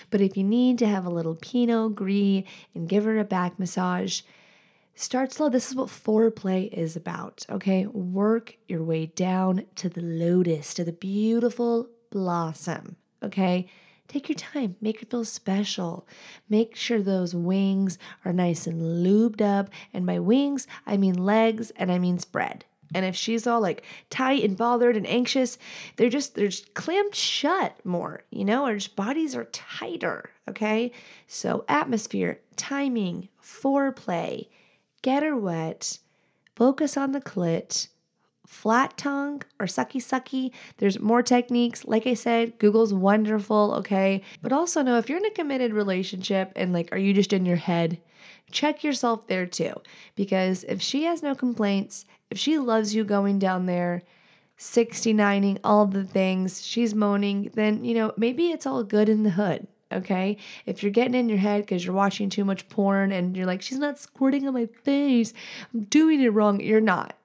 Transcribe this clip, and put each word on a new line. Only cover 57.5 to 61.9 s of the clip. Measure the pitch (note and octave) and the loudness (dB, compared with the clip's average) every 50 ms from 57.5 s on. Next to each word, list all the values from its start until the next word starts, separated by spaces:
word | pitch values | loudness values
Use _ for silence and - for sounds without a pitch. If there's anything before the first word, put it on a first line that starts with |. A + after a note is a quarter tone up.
| - | -2
then, | A3 G#3+ G#3+ G#3+ A3 A#3+ | 0 0 2 0 0 0
you | A#3 A#3 | 0 0
know, | A3+ A3 G#3+ - | 0 0 0 0
maybe | G3+ A3+ A#3+ B3+ D#4 E4+ E4+ | 0 -2 0 0 0 0 0
it's | D#4+ - - | 0 -2 -4
all | C4+ C4+ B3 A3 | -4 -2 -4 -2
good | G3 G#3+ G#3 G#3+ G#3+ | 2 2 4 4 4
in | A3 G#3+ G#3+ | 4 4 2
the | G#3 | 2
hood, | E3 F#3+ G#3 F3+ D3+ - - - _ _ _ - | 2 2 2 0 0 -4 -6 -12 _ _ _ -8
okay? | - F#3+ F3+ - F#3+ F#3 F#3+ G3 G#3+ - - - - - - | -6 -4 -2 -2 -2 0 0 -2 -2 -4 -10 -16 -20 -12 -10
If | G#3 F#3+ - G3+ | -10 -6 -4 -2
you're | G#3 | 0
getting | G3+ A3+ B3+ C4 B3 | 2 2 2 2 2
in | B3+ A#3+ | 0 2
your | A3+ G#3+ F#3+ | 2 2 2
head | G3 G#3 G#3 G#3 G#3 | 2 2 2 0 0
'cause | - F#3+ F3 F3 | -2 -2 -2 -2
you're | F#3 | 0